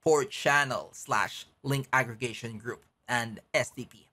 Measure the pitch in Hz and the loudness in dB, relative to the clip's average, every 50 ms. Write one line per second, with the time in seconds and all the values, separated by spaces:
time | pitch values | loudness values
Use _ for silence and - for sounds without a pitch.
0 | _ 160 156 147 135 131 - - - 151 143 143 143 135 123 98 73 92 - - | _ 6 4 4 4 0 -4 0 2 4 4 4 4 2 -2 -6 -6 -10 -16 -18
1 | - - 127 107 98 - - - - _ _ _ - 139 139 139 131 - - 131 | -6 -2 0 0 0 0 -4 -12 -16 _ _ _ -2 -2 -2 -2 0 2 2 2
2 | 127 113 117 107 127 120 107 - - 117 113 107 107 120 110 - _ _ _ _ | 2 2 -4 -6 -6 -6 -6 -8 -10 -10 -10 -10 -10 -10 -10 -10 _ _ _ _
3 | _ - 120 120 117 113 110 - _ _ - 147 123 - - - 120 - - 107 | _ -2 -2 -2 -2 -2 -8 -14 _ _ 0 0 0 0 -4 -12 -14 -14 -14 -20
4 | _ _ | _ _